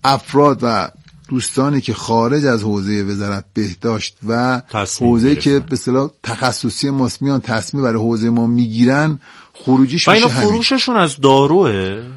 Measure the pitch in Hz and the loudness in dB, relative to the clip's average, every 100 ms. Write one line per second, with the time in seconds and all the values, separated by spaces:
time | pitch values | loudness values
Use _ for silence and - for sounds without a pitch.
0 | 131 139 - 139 147 131 120 107 85 - | 2 0 0 2 4 2 -2 -2 -4 -10
1 | - - - 123 - - 139 143 - 110 | -20 -20 -8 -6 -4 -2 0 0 -2 -8
2 | - 113 117 147 143 113 104 104 98 104 | 0 0 2 2 2 0 0 -2 -2 -2
3 | 98 101 101 101 - - 101 87 117 110 | -2 -4 -4 -6 -6 -6 -6 -4 -4 -4
4 | - _ 104 117 127 127 - 110 98 - | -6 _ -4 0 0 -2 -4 -6 -4 0
5 | 120 117 127 143 147 139 139 127 - 127 | 2 4 2 2 2 0 -2 -6 -2 -2
6 | 143 _ - 110 131 113 123 - 139 139 | -2 _ -10 -2 -2 -2 -6 -4 -4 -2
7 | 127 - 139 135 - 110 98 143 131 113 | -2 -2 -2 -2 -2 -4 -4 -2 0 0
8 | 113 117 113 117 117 120 117 110 120 139 | 0 0 0 0 2 0 0 2 2 4
9 | 156 139 - - - - - 131 135 160 | 0 -2 -10 -20 -20 -10 0 2 2 0
10 | - 208 240 123 208 226 233 269 247 233 | 2 4 4 2 0 0 0 -2 0 0
11 | 165 139 139 135 139 175 165 101 95 101 | 0 -2 2 4 4 4 2 0 -4 -6
12 | 120 | -12